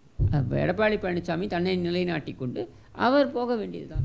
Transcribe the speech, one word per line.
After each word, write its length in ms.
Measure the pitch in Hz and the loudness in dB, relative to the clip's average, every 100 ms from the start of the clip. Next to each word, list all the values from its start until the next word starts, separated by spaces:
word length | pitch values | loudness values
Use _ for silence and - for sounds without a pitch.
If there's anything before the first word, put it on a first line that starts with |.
| - - - | -16 0 2
அப்ப, 340 | 151 123 139 151 | 2 2 0 0
எடப்பாடி 300 | 180 214 214 | 2 2 2
பழனிசாமி 480 | 185 175 175 165 202 | 0 -2 -2 -4 -2
தன்னை 300 | 180 180 185 | 0 0 0
நிலைநாட்டி 560 | 175 175 180 160 143 | 0 0 0 -2 -6
கொண்டு 360 | - 127 - 359 - - | -6 -6 -6 -8 -12 -20
அவர் 400 | - 226 277 262 | 0 4 4 4
போக 240 | 240 240 240 | 0 -2 -2
வேண்டியதுதான் 480 | 190 170 147 156 | -2 -8 -6 -2